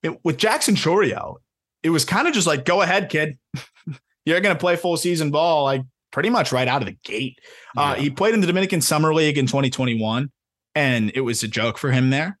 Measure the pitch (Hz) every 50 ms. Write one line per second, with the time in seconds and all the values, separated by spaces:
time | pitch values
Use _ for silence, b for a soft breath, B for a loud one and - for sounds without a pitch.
0 | - 165 - - _ 170 147 131 202 220 233 311 - - 214 143 - 160 170 202
1 | 208 131 95 - - - - - _ _ _ _ _ _ _ _ - 160 165 156
2 | - - 175 202 285 349 311 220 165 170 147 143 131 - 175 196 190 170 180 202
3 | 202 - - 156 151 156 139 _ _ _ - 143 - _ _ _ _ - 139 -
4 | _ _ _ _ _ 156 160 180 190 208 180 147 180 180 175 170 175 175 170 165
5 | - 175 175 160 156 147 143 151 160 175 165 151 143 135 135 135 131 131 _ _
6 | _ _ - 135 156 214 240 233 156 - 131 127 127 123 127 139 110 95 95 _
7 | _ - 101 110 135 131 - B B B B B B B B - 143 143 139 113
8 | 139 143 135 - 190 220 226 220 190 170 175 185 196 185 196 170 - - 156 151
9 | 156 156 156 160 156 151 151 147 135 131 - 139 139 127 - - 131 123 117 113
10 | 110 110 110 123 143 139 _ _ _ _ _ _ _ _ _ 151 147 135 127 117
11 | 107 107 - 131 135 117 117 - - 107 - 110 110 117 107 - - 139 127 127
12 | 127 131 135 139 156 180 196 _